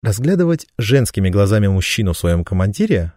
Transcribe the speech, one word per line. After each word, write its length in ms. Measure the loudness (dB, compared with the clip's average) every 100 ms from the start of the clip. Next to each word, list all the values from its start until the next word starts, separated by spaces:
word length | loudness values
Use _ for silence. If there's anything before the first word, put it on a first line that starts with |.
разглядывать 640 | -4 -2 0 0 0 0 -6 -8
женскими 520 | 0 2 2 0 0
глазами 380 | 2 2 2 2
мужчину 440 | 0 0 -2 -2
в 60 | -2
своём 260 | 0 0
командире 680 | 0 0 -2 0 0 0 -2